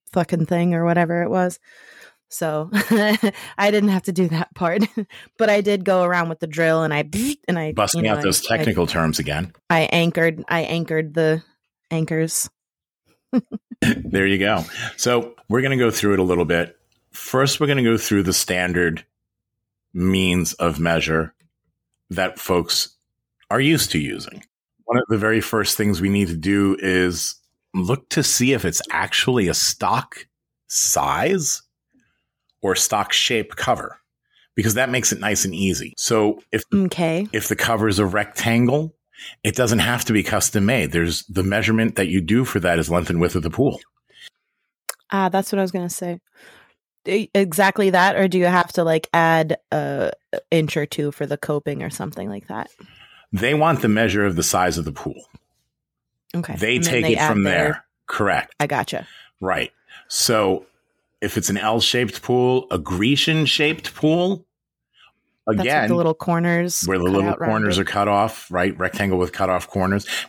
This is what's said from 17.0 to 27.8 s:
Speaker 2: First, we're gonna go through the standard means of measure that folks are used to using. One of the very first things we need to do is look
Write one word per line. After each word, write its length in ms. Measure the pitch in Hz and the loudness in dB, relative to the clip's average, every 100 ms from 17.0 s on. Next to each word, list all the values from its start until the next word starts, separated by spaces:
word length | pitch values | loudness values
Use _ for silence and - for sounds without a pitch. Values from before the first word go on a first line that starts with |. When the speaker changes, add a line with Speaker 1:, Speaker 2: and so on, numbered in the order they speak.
| _ | _
Speaker 2:
First, 500 | - - 131 135 - | -18 -4 0 0 2
we're 60 | 147 | 0
gonna 160 | 139 | 2
go 160 | 117 113 | 2 2
through 240 | - 101 | 2 2
the 100 | 92 | 2
standard 720 | 87 - 90 90 87 87 80 - _ _ _ _ _ _ _ _ | 0 0 -2 0 2 0 0 -8 _ _ _ _ _ _ _ _
means 600 | 87 92 95 92 90 82 | -2 0 2 2 0 -2
of 260 | - 87 73 | -2 -2 0
measure 540 | 85 82 80 80 82 _ _ _ _ _ _ _ - | 0 0 0 -2 -2 _ _ _ _ _ _ _ -10
that 280 | 92 92 - | -4 -4 -4
folks 580 | - 90 85 - - _ _ _ _ _ - | -2 0 0 -4 -4 _ _ _ _ _ -4
are 100 | 120 | 0
used 300 | 139 156 - | 2 2 0
to 80 | 82 | -2
using. 440 | 71 - - - - _ _ _ | -4 -8 -12 -18 -20 _ _ _
One 140 | - 120 | -2 -2
of 60 | 120 | 0
the 100 | 110 | 0
very 220 | 107 110 | 2 0
first 360 | - 110 95 - | 0 -2 0 0
things 240 | 104 87 | 0 2
we 80 | 98 | 2
need 200 | 101 92 | 2 0
to 80 | 82 | -2
do 400 | 87 101 98 98 | 0 2 2 0
is 540 | 95 92 90 85 - - _ _ _ | 0 2 2 0 -6 -10 _ _ _
look 340 | 95 | -4